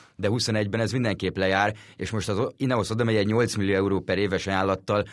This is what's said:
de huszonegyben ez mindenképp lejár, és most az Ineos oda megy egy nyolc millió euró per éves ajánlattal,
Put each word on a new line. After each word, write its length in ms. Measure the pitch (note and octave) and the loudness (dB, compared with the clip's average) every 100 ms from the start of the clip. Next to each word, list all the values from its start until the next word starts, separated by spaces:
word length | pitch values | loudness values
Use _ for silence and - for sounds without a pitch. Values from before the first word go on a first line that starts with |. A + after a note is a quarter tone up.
| - - | -20 -4
de 120 | G2+ | -2
huszonegyben 520 | A#2+ A#2 G#2+ G#2 A2 | 0 0 -2 -2 -2
ez 120 | A2 | -2
mindenképp 440 | C3 A2+ F#2+ F#2+ E2+ | 0 -2 -2 -4 0
lejár, 380 | F#2+ F#2+ G#2 A2 - - | 2 2 2 -2 -12 -12
és 140 | F#2 | -6
most 180 | A2 F#2 | -4 -2
az 240 | G2+ B2 - | -2 -2 -2
Ineos 340 | C3 B2 F#2 | 0 0 0
oda 140 | A2 | 0
megy 100 | A#2 | 2
egy 120 | A2 G2+ | 2 2
nyolc 280 | A2 A#2+ | 2 2
millió 200 | - G2 | 0 0
euró 260 | F#2+ G2 F#2+ | 2 2 0
per 180 | F2 F#2 | 0 0
éves 280 | G2+ F#2 G2 | 0 0 0
ajánlattal, 580 | F#2+ F#2+ F#2+ - G#2 G2 | 0 0 0 0 -2 -2